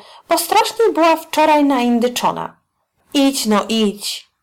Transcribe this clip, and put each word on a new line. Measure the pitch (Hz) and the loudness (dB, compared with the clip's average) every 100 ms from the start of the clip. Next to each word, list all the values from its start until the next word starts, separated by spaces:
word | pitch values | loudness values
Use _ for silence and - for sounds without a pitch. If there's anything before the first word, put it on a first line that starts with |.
| - - - | -10 -20 -4
bo | 330 | -4
strasznie | - 403 453 - 440 | 0 0 0 0 0
była | 294 330 320 | 2 2 2
wczoraj | - 302 311 302 285 | -2 0 2 4 2
naindyczona. | 262 240 240 247 247 180 165 165 - _ _ _ _ _ | 0 0 0 0 -2 -4 -4 -10 -16 _ _ _ _ _
„Idź | 285 277 269 214 | 0 0 0 0
no, | 202 190 | 0 0
idź.” | 226 208 202 - - - _ | 0 -2 -2 -10 -12 -16 _